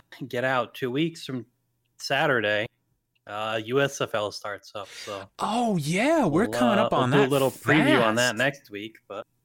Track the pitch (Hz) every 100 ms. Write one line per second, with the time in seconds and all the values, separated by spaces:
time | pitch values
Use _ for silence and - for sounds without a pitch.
0 | - - 123 123 131 131 110 - 127 131
1 | 165 165 - 127 117 _ _ _ _ -
2 | - 139 151 123 104 104 113 _ _ _
3 | _ _ - 104 110 113 110 135 139 -
4 | 123 110 104 - 104 98 - 107 98 -
5 | - 98 95 - 190 226 233 185 143 185
6 | 262 330 202 151 226 117 123 117 117 -
7 | 127 135 135 139 135 - - 147 262 -
8 | 113 110 123 110 135 139 - 101 110 -
9 | - 101 - _